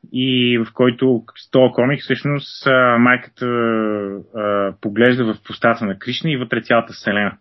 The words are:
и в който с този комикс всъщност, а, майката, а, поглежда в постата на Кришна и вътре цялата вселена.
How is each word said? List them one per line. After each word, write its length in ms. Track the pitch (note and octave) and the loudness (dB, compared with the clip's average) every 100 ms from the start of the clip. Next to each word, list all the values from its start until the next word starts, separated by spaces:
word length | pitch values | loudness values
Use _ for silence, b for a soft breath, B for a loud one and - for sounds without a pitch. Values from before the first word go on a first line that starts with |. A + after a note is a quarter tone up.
| - | -10
и 460 | B2+ C3 B2+ A#2+ A#2+ | -4 -2 0 2 0
в 140 | A2+ | -2
който 520 | - B2+ A#2+ C3 A#2+ - - | 0 0 2 0 0 -4 -20
с 140 | - | 0
този 220 | C3+ B2+ | 4 4
комикс 320 | A#2+ B2 C#3+ | 4 0 -2
всъщност, 640 | - C3 C#3+ C#3+ - - C#3 | -4 -4 -2 -4 -8 -6 0
а, 320 | C3 B2+ A#2 | 4 4 4
майката, 480 | B2 B2 - _ B2 | 4 2 -2 _ -4
а, 1300 | A#2+ A#2 A2+ G#2+ G#2+ G2+ G2 - A2+ G#2 G2+ G2 F#2+ | -2 0 -2 -2 -4 -6 -10 -12 -6 -2 -2 -2 -4
поглежда 440 | A2 G2+ B2 B2+ | -8 2 2 4
в 180 | A2+ G#2 | -2 -4
постата 420 | - - A#2 A#2 | -10 -2 0 0
на 140 | G#2+ G2 | -4 -6
Кришна 320 | - B2 E3 | -8 -6 -4
и 60 | C#3 | -4
вътре 240 | B2 A#2 | -4 -6
цялата 320 | A2+ A#2 - | 0 0 0
вселена. 460 | F#2+ - G2+ G2+ G2 | -8 -4 -2 -2 -6